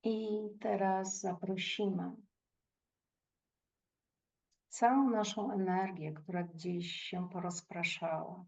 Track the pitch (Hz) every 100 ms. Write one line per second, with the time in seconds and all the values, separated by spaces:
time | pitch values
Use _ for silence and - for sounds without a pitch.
0 | 226 220 220 214 214 - 220 196 190 190
1 | 190 - 190 175 190 190 - - 202 180
2 | 90 - - _ _ _ _ _ _ _
3 | _ _ _ _ _ _ _ _ _ _
4 | _ _ _ _ _ _ _ - 240 269
5 | 269 220 202 - 202 202 185 185 190 170
6 | 156 151 - 175 175 165 180 175 175 -
7 | - 185 180 185 175 175 - 175 170 -
8 | 165 160 165 180